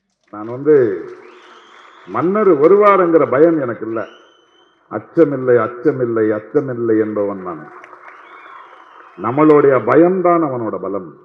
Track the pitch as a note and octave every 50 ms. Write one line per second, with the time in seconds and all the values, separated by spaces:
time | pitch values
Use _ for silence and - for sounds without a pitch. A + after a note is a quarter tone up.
0 | _ _ _ _ _ _ - G#2 G#2+ A2+ A#2+ C3 C#3+ D3+ D3+ C#3 B2 A2 F#2+ E2+
1 | - - - - - - - - - - - - _ _ _ - - - _ -
2 | - F2 F#2 A#2 C#3 F3 G3 G#3+ G#3+ G3 F3 C#3 C#3+ E3 G3 G3+ G#3 G#3 G3+ F#3
3 | F#3 E3+ E3 D#3 D3 A#2+ A#2+ C3 D#3 E3+ E3 D#3 C#3 A#2+ A2+ G#2 A2 A2 A2+ A2+
4 | G2+ - - _ _ _ _ _ _ _ _ _ _ _ _ _ _ _ G2+ A2
5 | A2+ - - E3 E3 C#3+ C#3 C3 C3 B2+ B2 A#2+ A2 G#2+ - - - D#3 C3+ C3
6 | B2+ A#2 A2+ A2 A2 G#2+ A2 G#2+ - - - D3+ C3+ C3+ B2 A#2+ A#2+ A2+ A2 A2
7 | A2 G#2+ G#2+ G#2 G2+ G2+ G2+ G2 F#2 F#2 E2+ D#2 D2+ D2+ - - - - - -
8 | - - - - - - - - - - - - - - - - - - - -
9 | - - _ - F#2+ A2 B2 C#3+ D#3 D#3 D3+ D3 C#3+ C#3 C3+ B2 A2+ A2+ B2+ C#3+
10 | E3 F3 F#3 F#3+ F3 F3 F3 E3+ D#3+ C#3+ C3 B2 A2+ G#2+ G2 F#2 F2+ F#2+ G2 G2
11 | F2+ D#2+ C#2+ _ _